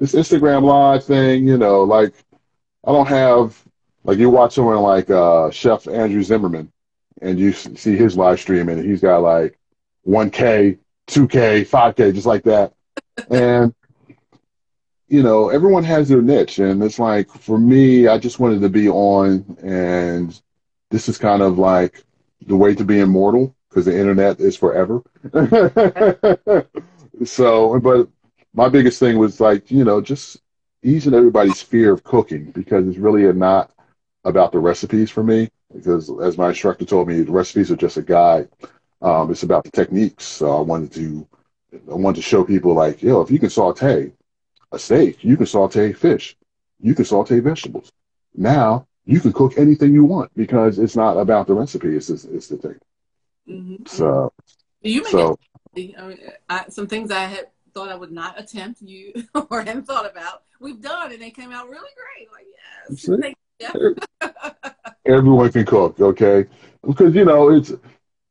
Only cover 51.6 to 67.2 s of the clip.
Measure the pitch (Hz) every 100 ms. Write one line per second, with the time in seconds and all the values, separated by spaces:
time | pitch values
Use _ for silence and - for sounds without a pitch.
51.6 | 139 - 82 76 - - - 78 - -
52.6 | 78 - _ _ _ _ _ _ - 185
53.6 | 185 190 247 - 160 135 - - _ _
54.6 | _ _ 214 240 440 - 170 156 _ _
55.6 | _ - 185 190 190 190 - - _ 180
56.6 | 185 - 202 220 214 190 190 196 - _
57.6 | _ 196 196 185 175 170 175 196 214 220
58.6 | 190 240 196 190 196 240 226 294 294 233
59.6 | 214 240 - 262 202 175 170 - _ _
60.6 | 269 233 269 339 311 226 233 247 247 247
61.6 | 247 302 571 494 494 554 440 _ _ _
62.6 | _ - - 135 - 202 277 269 _ _
63.6 | 226 - 214 349 - _ 320 - 294 -
64.6 | 277 - - _ - 131 135 127 120 123
65.6 | 107 107 87 - 98 92 104 101 98 _
66.6 | _ _ - 139 180 170